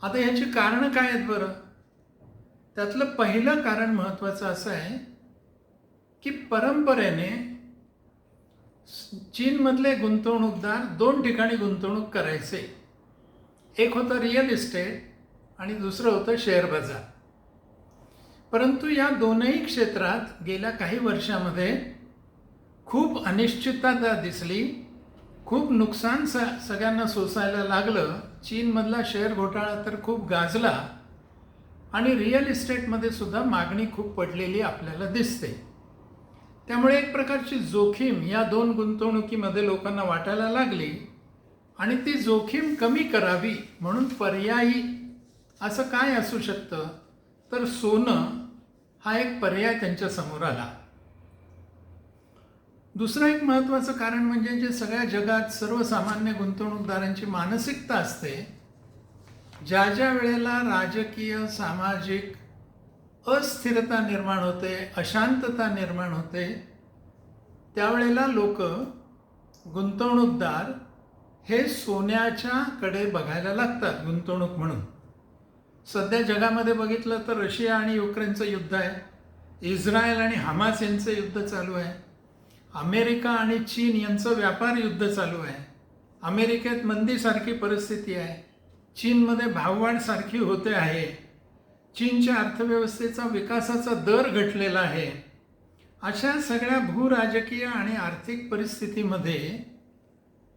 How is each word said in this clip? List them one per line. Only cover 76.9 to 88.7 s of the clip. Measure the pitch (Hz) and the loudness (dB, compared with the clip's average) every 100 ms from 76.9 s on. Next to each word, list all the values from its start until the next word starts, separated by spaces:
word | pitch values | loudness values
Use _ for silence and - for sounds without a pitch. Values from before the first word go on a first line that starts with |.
| 226 226 226 220 | -2 -2 -4 -2
तर | 220 | -2
रशिया | 196 - 226 220 | -2 0 0 2
आणि | 220 220 | 2 0
युक्रेनचं | 208 214 208 202 208 | 0 -2 -2 -2 -2
युद्ध | 196 160 | -2 -2
आहे, | 190 180 196 - - - - - - 175 | -2 -2 -6 -14 -20 -20 -20 -20 -8 -4
इस्रायल | 185 208 220 233 226 | -2 2 4 4 2
आणि | 226 233 | 2 0
हमास | 156 156 220 214 | 0 2 2 2
यांचं | 208 202 214 | 0 0 0
युद्ध | 208 190 208 202 | -2 -2 -4 -4
चालू | 196 180 | -4 -4
आहे, | 180 175 180 - - - _ - - - | -4 -6 -8 -16 -20 -20 _ -20 -20 -14
अमेरिका | 147 160 214 233 240 240 | -6 0 2 2 2 0
आणि | 233 220 226 | 0 2 0
चीन | 226 - 233 214 | -2 0 2 2
यांचं | 208 202 240 220 | 2 0 2 2
व्यापार | 196 185 240 240 | 2 2 0 0
युद्ध | 220 170 202 | 0 0 0
चालू | 202 170 170 | 0 -2 -4
आहे, | 143 135 - - - - _ - | -6 -10 -14 -20 -20 -20 _ -10
अमेरिकेत | 165 202 226 233 240 240 214 | -2 2 2 2 0 -2 -2
मंदीसारखी | 208 220 240 226 214 - | 0 0 2 2 0 -2
परिस्थिती | 233 208 208 - 208 202 180 | -2 0 -2 -2 -6 -6 -6
आहे, | 170 165 - _ - | -6 -10 -16 _ -20